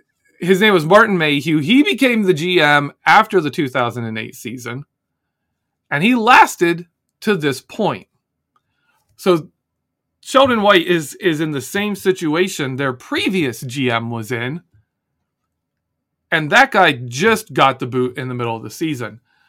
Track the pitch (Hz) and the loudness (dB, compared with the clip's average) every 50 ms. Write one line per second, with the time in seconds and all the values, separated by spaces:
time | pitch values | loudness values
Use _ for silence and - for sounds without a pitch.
0 | _ _ _ _ _ _ _ - 180 175 196 180 214 214 196 170 151 160 196 214 | _ _ _ _ _ _ _ -8 0 0 2 2 4 2 2 2 2 4 4 4
1 | 226 220 190 175 156 151 143 143 123 165 151 156 131 165 247 277 302 415 320 - | 6 4 2 0 0 0 0 0 0 0 0 0 2 4 4 4 4 2 2 0
2 | 269 247 240 220 202 185 175 139 170 180 180 170 151 147 147 143 143 - - _ | 0 0 2 2 2 0 0 0 0 0 2 2 4 4 4 2 2 -2 -10 _
3 | - 160 170 208 220 - 202 185 156 143 - - 147 127 - 131 120 117 117 123 | 2 4 4 4 4 4 0 0 0 0 -4 -4 -6 -4 -2 -2 -2 -2 -4 -6
4 | 117 113 110 110 113 - - - - 110 120 127 113 117 120 139 147 _ _ _ | -8 -8 -8 -8 -10 -12 -14 -14 -12 -12 -12 -10 -12 -12 -12 -12 -14 _ _ _
5 | _ _ _ _ _ _ _ _ _ _ _ _ _ _ _ _ _ - 143 143 | _ _ _ _ _ _ _ _ _ _ _ _ _ _ _ _ _ -6 -4 0
6 | 180 233 254 233 208 233 262 311 339 - - - 175 170 170 165 175 _ _ _ | 2 2 2 2 4 4 6 6 6 4 2 -2 0 0 0 -2 -6 _ _ _
7 | _ _ _ _ - 220 202 160 151 143 131 - _ _ - - 208 160 117 92 | _ _ _ _ -2 -2 -2 0 0 -2 -2 -4 _ _ -8 -4 -4 -4 -4 -6
8 | - _ _ _ _ _ _ _ _ _ _ _ _ _ _ _ _ _ _ _ | -12 _ _ _ _ _ _ _ _ _ _ _ _ _ _ _ _ _ _ _
9 | _ _ _ _ - 190 175 160 156 - _ _ _ _ _ _ _ _ _ _ | _ _ _ _ 0 0 0 0 0 -8 _ _ _ _ _ _ _ _ _ _
10 | _ _ _ _ _ - - 262 277 254 240 220 202 208 202 175 160 170 175 165 | _ _ _ _ _ 0 2 2 4 4 2 2 4 4 4 4 4 2 0 -2
11 | 147 131 - - 220 180 156 147 165 156 147 135 120 - - 202 208 208 202 - | -2 -6 -12 -4 -2 -2 -2 0 -4 -4 -4 -6 -8 -6 -6 -4 -4 -4 -6 -2
12 | - 190 185 - 175 151 151 170 190 196 - - 143 131 131 127 139 135 123 123 | -2 -2 -2 0 -2 -2 0 0 -2 -2 -4 -6 -6 -6 -4 -4 -4 -4 -4 -6
13 | - - 285 359 403 277 190 185 147 123 113 - 143 123 120 143 127 123 117 113 | -8 -6 -6 -4 -2 -2 -2 0 -2 -2 -6 -8 -12 -10 -6 -2 -2 0 0 -2
14 | 117 117 117 113 110 104 123 113 120 131 156 175 _ _ _ _ _ _ _ _ | -2 -4 -8 -8 -6 -6 -6 -6 -6 -6 -8 -10 _ _ _ _ _ _ _ _
15 | _ _ _ _ _ _ _ _ _ _ _ _ _ _ _ _ _ _ _ _ | _ _ _ _ _ _ _ _ _ _ _ _ _ _ _ _ _ _ _ _
16 | _ _ _ _ _ - 170 160 156 143 196 240 269 262 - 202 180 160 135 120 | _ _ _ _ _ -4 -4 -2 -2 2 4 4 4 4 4 2 4 4 2 -2
17 | 127 120 120 139 196 226 220 220 - - 135 156 139 135 131 - 139 123 127 127 | -8 -10 -6 0 0 2 0 0 -4 -6 0 2 2 2 2 0 -8 -4 -2 -2
18 | 127 123 - 147 127 127 123 123 120 117 117 113 117 110 - - 165 160 143 120 | -2 -2 -4 -8 -10 -8 -6 -6 -4 -4 -6 -6 -10 -14 -10 -6 -6 -6 -4 -6
19 | 117 107 107 - _ _ _ _ _ | -8 -12 -12 -18 _ _ _ _ _